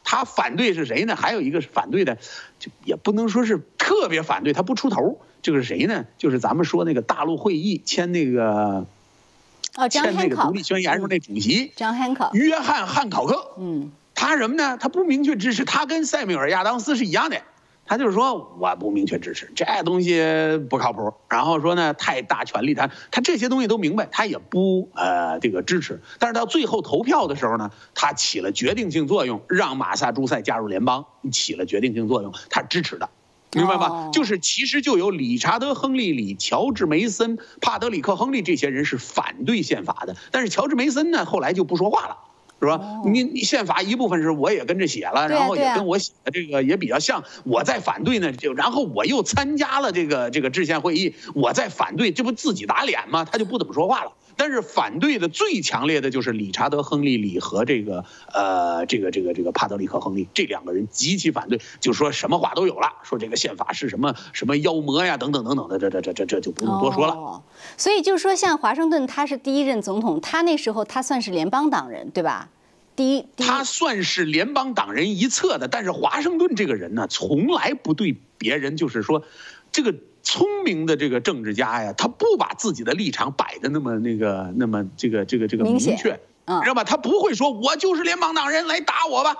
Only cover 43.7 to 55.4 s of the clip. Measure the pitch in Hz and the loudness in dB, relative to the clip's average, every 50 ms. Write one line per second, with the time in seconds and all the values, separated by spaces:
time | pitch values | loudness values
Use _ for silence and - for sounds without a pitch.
43.7 | - - 190 196 247 247 247 190 180 165 156 165 156 147 - - 214 151 123 - | 0 0 0 0 0 0 0 2 2 2 2 2 2 2 2 2 2 2 0 0
44.7 | 175 190 180 147 - 110 - - - - - 311 302 294 269 - 185 285 277 262 | 0 0 0 -2 -2 -4 -4 -2 0 0 2 2 2 2 2 2 2 2 2 2
45.7 | 233 220 202 175 180 202 - - - _ - - 135 180 170 147 143 135 131 135 | 2 2 0 0 0 0 -2 -4 -10 _ -8 -6 -4 -4 -4 -2 0 2 2 2
46.7 | 180 190 151 110 - 151 - - 240 170 - - - - - - - 190 - - | 2 2 0 0 0 0 0 0 -2 -2 -6 -10 -16 -10 -4 0 0 2 2 2
47.7 | - 214 - - - - 135 226 254 208 175 147 127 123 - 147 127 - - 240 | 0 0 -2 -2 -4 -2 0 0 0 2 0 -2 -4 -4 -4 -2 0 0 0 0
48.7 | 240 285 262 165 - 202 - - 277 262 - - - 285 277 277 302 285 294 262 | 2 0 0 0 0 0 0 2 2 0 0 0 0 0 0 0 0 0 0 0
49.7 | 262 277 277 220 175 180 165 147 147 127 123 120 123 151 131 131 127 175 175 147 | 0 0 0 0 0 0 0 0 0 0 0 0 -2 -2 -2 0 0 0 0 0
50.7 | 170 151 - 175 156 165 190 165 - - - - - 143 - - 143 - 240 202 | 0 0 0 0 0 0 0 -2 -4 -6 -12 -6 -2 0 2 2 2 2 0 -2
51.7 | - - - - - - 240 202 151 - 240 247 226 - - 294 185 - 104 101 | -2 -4 -4 -2 0 0 0 2 0 0 -2 -2 -2 -2 -2 -2 -2 0 -2 -2
52.7 | - 277 277 262 151 - - - 143 165 160 - - 226 220 180 254 214 165 - | 0 0 0 0 -2 -2 -2 -2 -2 -2 0 0 -2 -2 0 -2 -2 -4 -4 -2
53.7 | - - 175 196 262 - - - - _ _ _ - - 285 302 269 226 185 - | 0 0 2 2 2 0 -2 -6 -12 _ _ _ -2 -2 0 0 0 -2 -4 -2
54.7 | - - - 104 113 170 262 302 269 202 170 165 151 - | 0 -2 0 0 0 0 2 2 2 2 0 -2 0 0